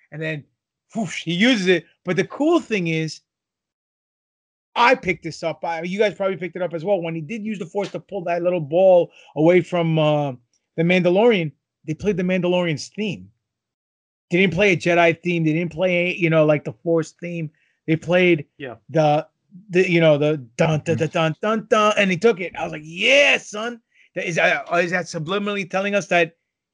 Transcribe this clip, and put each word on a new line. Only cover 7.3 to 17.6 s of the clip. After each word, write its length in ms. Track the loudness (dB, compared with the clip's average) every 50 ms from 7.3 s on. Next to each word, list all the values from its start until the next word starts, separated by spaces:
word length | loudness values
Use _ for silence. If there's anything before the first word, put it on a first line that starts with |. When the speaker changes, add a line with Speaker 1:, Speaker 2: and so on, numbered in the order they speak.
| -10 -10 -8
Speaker 1:
use 140 | -8 -8 -8
the 80 | -10
Force 240 | -8 -6 -6 -6 -6
to 80 | -8 -12
pull 240 | -12 -10 -10 -8 -6
that 180 | -4 -4 -2
little 180 | 0 -2 -2 -2
ball 500 | -4 0 2 4 6 8 8 6 4 2 _ _ _ _ -2
away 240 | 2 4 4 4 4
from, 360 | 2 0 -2 -2 0 0 2 2
uh, 340 | 2 2 2 0 -2 -4 -6 -10 _ _ _ _ _ _ -4
the 60 | -2
Mandalorian, 680 | 0 2 2 2 2 2 2 4 4 4 2 2 -2 -4 -8 _ _ _ _ _ -10
they 80 | -10 -10
played 240 | -6 -4 -4 -2 -2
the 40 |
Mandalorian's 680 | -2 -2 -2 0 0 0 0 0 0 -2 -4 -4 -8 -12 -10
theme. 360 | -8 -8 -6 -8 -10 -14 -20 _ _ _ _ _ _ _ _ _ _ _ _ _ _ _ _ _ _ _ -2
They 80 | 0 2
didn't 140 | 2 2 2
play 180 | 2 2 2
a 40 | 2
Jedi 460 | 0 0 0 2 4 4 2 2 0
theme. 220 | -4 -4 -2 0 0
They 80 | 0 0
didn't 180 | -2 -4 -6
play, 420 | -4 -2 -2 0 0 0 -2 -2 -4
you 140 | -2 -2 2
know, 160 | 2 4 4
like, 200 | 4 2 0 -2
the 100 | -8 -12 _
Force 320 | -4 0 0 0 -2 -4 _ -16
theme. 280 | -14 -10 -8 -8 -10 -10 _ _